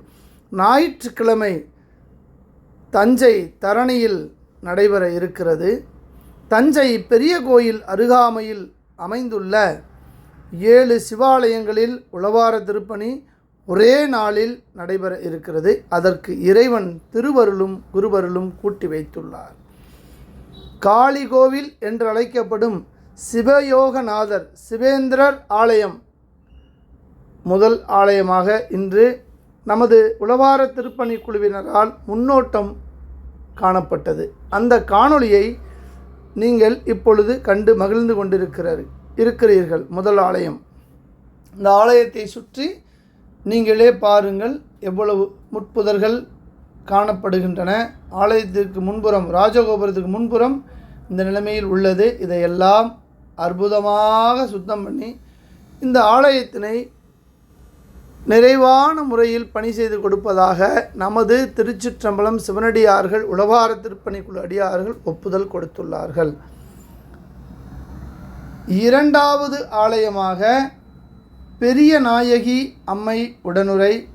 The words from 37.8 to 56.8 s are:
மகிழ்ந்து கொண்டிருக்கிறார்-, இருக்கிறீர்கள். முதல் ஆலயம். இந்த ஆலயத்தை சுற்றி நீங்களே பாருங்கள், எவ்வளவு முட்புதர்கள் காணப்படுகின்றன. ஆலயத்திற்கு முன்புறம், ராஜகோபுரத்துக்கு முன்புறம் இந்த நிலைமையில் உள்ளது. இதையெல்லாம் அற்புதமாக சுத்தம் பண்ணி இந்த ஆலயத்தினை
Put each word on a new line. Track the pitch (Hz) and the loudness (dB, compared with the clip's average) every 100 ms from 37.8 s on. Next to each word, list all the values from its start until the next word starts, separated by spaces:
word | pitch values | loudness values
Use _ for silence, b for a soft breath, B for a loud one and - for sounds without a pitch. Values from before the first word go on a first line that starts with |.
மகிழ்ந்து | 196 226 233 214 | 0 0 0 -2
கொண்டிருக்கிறார்-, | 196 190 180 143 170 160 - - - - | -2 -2 -4 -6 -6 -6 -8 -20 -12 -2
இருக்கிறீர்கள். | 226 233 226 196 170 165 170 180 | 0 2 4 4 2 -2 -6 -6
முதல் | 196 202 185 | 0 2 2
ஆலயம். | 185 170 - - _ _ _ _ _ _ _ _ 190 | 0 -6 -8 -16 _ _ _ _ _ _ _ _ -4
இந்த | 196 202 | 2 4
ஆலயத்தை | 226 240 233 233 208 240 | 6 4 2 -4 -14 -14
சுற்றி | - - 294 415 b b b b b _ 196 | -16 -10 -10 -10 b b b b b _ -4
நீங்களே | 226 220 220 233 190 208 | -2 0 4 4 4 2
பாருங்கள், | 208 196 196 226 294 - _ 196 | 2 2 -4 -6 -8 -14 _ -8
எவ்வளவு | 185 214 196 196 - - 214 | -4 -2 -2 -4 -8 -14 -12
முட்புதர்கள் | 196 233 208 202 214 240 - - _ _ _ _ - | -8 -4 -2 0 0 -2 -8 -20 _ _ _ _ -4
காணப்படுகின்றன. | 196 208 190 196 185 185 180 180 208 339 - - 185 | -2 0 -4 -4 -4 -4 -6 -4 -4 -4 -10 -14 -4
ஆலயத்திற்கு | 208 220 208 190 196 190 190 | 0 0 -2 -4 -4 -6 -8
முன்புறம், | 214 214 208 175 175 | -4 -2 -2 0 0
ராஜகோபுரத்துக்கு | 214 226 220 214 202 190 185 | 2 2 0 0 -2 -4 -6
முன்புறம் | 208 233 226 247 269 B B B B - | -4 -2 0 0 -2 B B B B -10
இந்த | 185 190 | -6 -4
நிலைமையில் | 202 208 214 196 | -4 -4 -6 -4
உள்ளது. | 190 190 185 220 240 185 | 0 0 2 0 -2 -4
இதையெல்லாம் | 175 175 175 185 208 233 - _ _ _ - 170 | -2 -2 2 4 4 2 -6 _ _ _ -8 -6
அற்புதமாக | 180 202 208 202 208 214 220 226 247 247 | -2 -2 0 0 0 2 2 2 0 -4
சுத்தம் | 202 180 208 202 | -8 -8 -10 -8
பண்ணி | - 226 254 b b b b b - 254 | -10 -12 -14 b b b b b -10 0
இந்த | 254 214 | 2 4
ஆலயத்தினை | 240 285 269 233 233 208 226 | 4 4 2 -2 -10 -8 -8